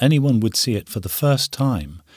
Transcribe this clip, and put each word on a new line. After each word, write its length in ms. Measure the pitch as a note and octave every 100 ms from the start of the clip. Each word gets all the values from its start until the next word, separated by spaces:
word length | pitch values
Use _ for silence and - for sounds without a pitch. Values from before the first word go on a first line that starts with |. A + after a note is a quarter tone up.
anyone 360 | - D3+ C#3 A#2
would 140 | A2
see 200 | - -
it 120 | G#2 -
for 140 | A2
the 80 | F#2
first 420 | - D3 C3+ -
time, 520 | - C3+ G#2 C#2+ D#2 _